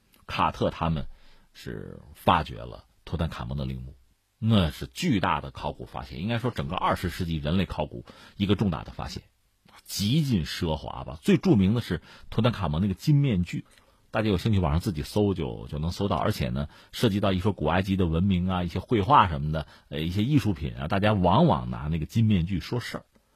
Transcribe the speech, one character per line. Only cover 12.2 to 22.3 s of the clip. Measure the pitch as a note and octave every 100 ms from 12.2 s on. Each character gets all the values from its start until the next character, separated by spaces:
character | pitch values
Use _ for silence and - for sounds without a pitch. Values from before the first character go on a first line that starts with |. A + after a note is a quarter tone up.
| -
图 | -
坦 | A#2
卡 | G#2 F2
蒙 | D#2
那 | G2+
个 | F2+
金 | - D3
面 | C#3+ G2 F2
具， | - - _ _ _ _
大 | A#2
家 | A2
有 | F#2
兴 | A#2 G2+
趣 |
网 | E2+
上 | D#2
自 | A2 D#2
己 |
搜 | C#2+ G#2+ G#2 F2+
就， | C2+ G#1+ A#1
就 | D2
能 | D#2+
搜 | F2 G2+
到。 | E2
而 | G#1+
且 | - B1+
呢， | B1+ D2 - -
涉 | - B2
及 | G2
到 | G2+ F#2
一 |
说 | G#2
古 | F#2 D2+
埃 | F2+
及 | F#2+ F#2+
的 | F2
文 | D#2+
明 | G2 F2+ F#2
啊， | F#2 F2
一 |
些 | F#2
绘 | - A#2
画 | F#2+ C#3+ G2
什 | D2
么 | D2+
的， | D#2 - - _
呃， | D2
一 | D#2+
些 | G2 A#2
艺 | D3
术 | G#3 F#3+
品 | C#2 A1+
啊， | D2+
大 | G2
家 | G#2
往 | G#2+ F2+ G#2 E3
往 | D2+ A#1+
拿 | A2+ D2+
那 | E2
个 | D2+
金 | A#2
面 | A2